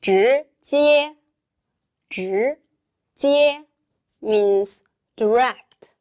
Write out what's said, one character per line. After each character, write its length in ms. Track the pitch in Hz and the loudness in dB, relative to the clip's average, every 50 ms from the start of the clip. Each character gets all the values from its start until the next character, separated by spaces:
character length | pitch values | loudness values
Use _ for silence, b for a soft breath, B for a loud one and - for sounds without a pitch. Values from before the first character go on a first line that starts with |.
直 460 | - - 196 190 196 240 269 285 302 _ _ _ | -2 0 0 2 2 2 2 0 -2 _ _ _
接。 560 | _ - - 285 294 294 294 294 285 302 302 _ _ _ _ _ _ _ _ _ _ _ _ _ _ _ _ _ _ _ | _ -4 -2 0 2 4 2 2 0 -2 -10 _ _ _ _ _ _ _ _ _ _ _ _ _ _ _ _ _ _ _
直 500 | - - 185 185 190 196 220 262 302 _ _ _ _ _ _ _ _ _ _ _ _ | -12 -10 -8 -4 -4 -2 -2 -2 -4 _ _ _ _ _ _ _ _ _ _ _ _
接 520 | _ - 277 285 285 294 294 285 294 302 _ _ _ _ _ _ _ _ _ _ _ - | _ -2 0 2 2 2 0 0 -4 -14 _ _ _ _ _ _ _ _ _ _ _ -6
means 580 | 214 214 208 202 202 202 196 202 202 - - _ _ _ _ _ _ _ | -2 0 2 2 2 2 0 0 -4 -8 -16 _ _ _ _ _ _ _
direct。 800 | - 233 208 214 240 254 254 208 - _ _ _ _ - - _ _ | -4 -2 0 0 0 0 -2 -4 -10 _ _ _ _ -20 -20 _ _